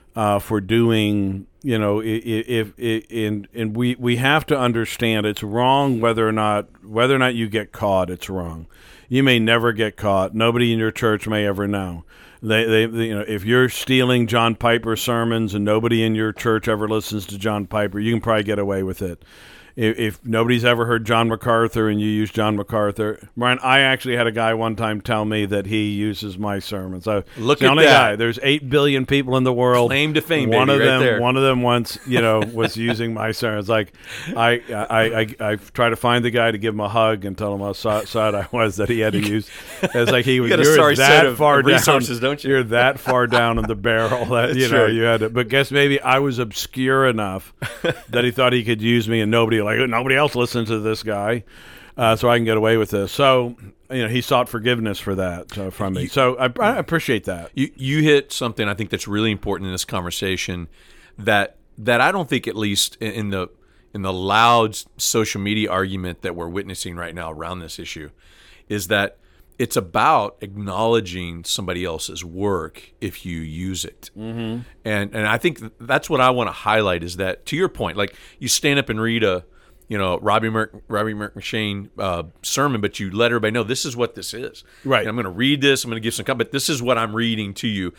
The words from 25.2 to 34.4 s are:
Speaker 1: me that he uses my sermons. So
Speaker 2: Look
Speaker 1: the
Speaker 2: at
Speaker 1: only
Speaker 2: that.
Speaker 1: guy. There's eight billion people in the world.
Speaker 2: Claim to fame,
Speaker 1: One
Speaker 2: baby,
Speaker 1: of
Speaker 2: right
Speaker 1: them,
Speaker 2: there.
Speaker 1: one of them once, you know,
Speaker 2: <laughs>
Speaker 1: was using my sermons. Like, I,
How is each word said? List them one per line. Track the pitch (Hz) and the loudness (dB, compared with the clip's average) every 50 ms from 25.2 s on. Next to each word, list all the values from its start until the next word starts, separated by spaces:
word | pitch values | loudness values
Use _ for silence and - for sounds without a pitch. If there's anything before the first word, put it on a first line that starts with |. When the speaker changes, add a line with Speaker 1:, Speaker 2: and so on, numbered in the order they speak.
| 107 | -2
Speaker 1:
me | 107 107 107 104 | -2 -2 -2 -2
that | 95 104 101 95 98 | 0 -2 -2 -2 -2
he | 110 107 107 104 | -2 -2 -2 -2
uses | 104 101 104 107 98 - 107 101 90 92 | -2 -2 -2 -2 -4 -4 -8 -10 -8 -6
my | 107 104 101 98 | -6 -4 -4 -4
sermons. | - - 107 98 92 92 92 90 87 | -6 -6 -8 -8 -8 -8 -10 -8 -4
So | 110 104 101 - - - 123 | -2 -2 -2 -4 -6 -12 -4
Speaker 2:
Look | 110 123 147 - | 0 0 2 4
Speaker 1:
the | 139 131 | 6 4
Speaker 2:
at | |
Speaker 1:
only | 139 156 160 | 6 8 8
Speaker 2:
that. | 143 143 139 123 107 | 8 8 8 6 4
Speaker 1:
guy. | 104 104 | 2 0
There's | 117 117 113 127 139 | 0 -2 -2 -2 0
eight | 139 147 156 143 123 | 0 0 0 -2 0
billion | 139 147 143 147 139 131 127 | 2 2 4 4 2 0 0
people | - 139 139 135 127 127 131 | 2 2 0 2 2 0 2
in | 127 | 2
the | 131 123 | 2 2
world. | 120 123 123 123 123 120 117 | 2 2 4 4 4 4 4
Speaker 2:
Claim | 131 143 151 156 151 | 2 0 0 2 0
to | 156 | -2
fame, | - 165 165 151 131 110 | 0 0 0 0 2 2
Speaker 1:
One | 113 107 131 139 | 4 4 4 4
Speaker 2:
baby, | 139 | 4
Speaker 1:
of | 139 | 4
Speaker 2:
right | - 135 131 | 6 4 4
Speaker 1:
them, | 131 | 4
Speaker 2:
there. | 131 123 110 107 | 4 2 2 2
Speaker 1:
one | 120 123 127 135 | 2 2 2 2
of | 135 | 2
them | 135 131 123 | 2 2 2
once, | 120 120 120 120 113 - - - - | 2 2 2 2 0 -2 -8 -12 -6
you | 131 123 120 | -2 0 2
know, | 117 113 110 110 | 4 4 4 2
Speaker 2:
<laughs> | 107 110 117 | 2 -2 -2
Speaker 1:
was | 113 113 113 - | -2 -2 -2 -2
using | 113 113 120 113 110 117 113 113 | -2 -2 -2 -2 -2 -2 -4 -4
my | 107 107 110 | -4 -4 -4
sermons. | 107 - 120 110 107 107 98 98 | -4 -2 -4 -2 -2 -4 -2 0
Like, | 113 110 101 - - - - - - - - 170 - | 0 0 0 -2 -8 -20 -18 -16 -14 -12 -10 -8 -2
I, | 117 | 2